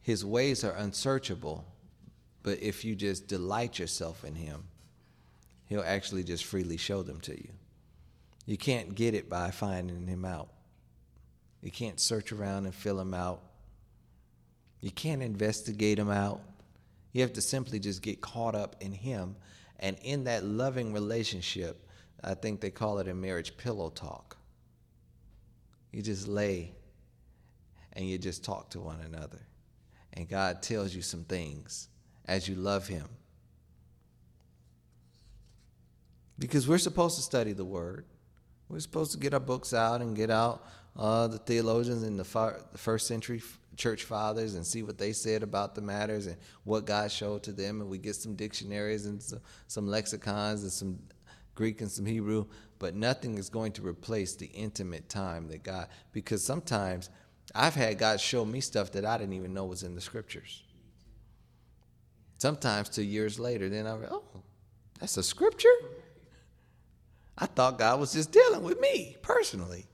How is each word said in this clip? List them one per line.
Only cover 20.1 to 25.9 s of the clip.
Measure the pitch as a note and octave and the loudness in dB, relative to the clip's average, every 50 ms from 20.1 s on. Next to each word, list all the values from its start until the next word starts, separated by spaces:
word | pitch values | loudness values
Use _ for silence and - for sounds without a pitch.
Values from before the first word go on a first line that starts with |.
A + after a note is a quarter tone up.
| C#3 C#3+ C3 | -2 -2 0
that | B2 A#2+ A2 F#2 | 2 0 0 2
loving | G2+ G#2 A2 B2 C3+ C3 B2+ B2 A2 G#2+ | 0 0 2 0 0 0 0 -2 -2 0
relationship, | G#2 G#2 G#2 A2+ A#2 A2+ - - F#2 F2 - - F#2 F2+ E2+ - - - - - - - - - - - | -2 0 0 0 0 0 0 -2 -4 -4 -4 -4 -4 -4 -4 -6 -10 -16 -20 -20 -20 -20 -20 -20 -10 -4
I | - F#2+ | -4 -4
think | F2+ - A2+ G#2 G2 | -2 -2 -4 -4 -2
they | - G2 | -4 -6
call | F2+ - A2+ G#2+ G#2 G2+ | -4 0 0 0 0 0
it | F#2+ | -2
in | F#2 F2+ F#2 | -2 -2 -4
marriage | F#2 F#2+ F#2 F2 E2 - - | -2 -2 -2 -2 -2 -4 -10
pillow | - - B2 A#2 G2+ F2+ D#2+ | -8 -6 -4 -4 -2 -4 -6
talk. | D2+ - - D2 - - - - - - - - - _ - - _ _ - _ _ - - - - - - - - - - - - - - - - _ - _ | -6 -8 -10 -10 -10 -12 -16 -20 -20 -20 -20 -20 -20 _ -20 -20 _ _ -20 _ _ -20 -20 -20 -20 -20 -20 -20 -20 -20 -20 -20 -20 -20 -20 -20 -20 _ -20 _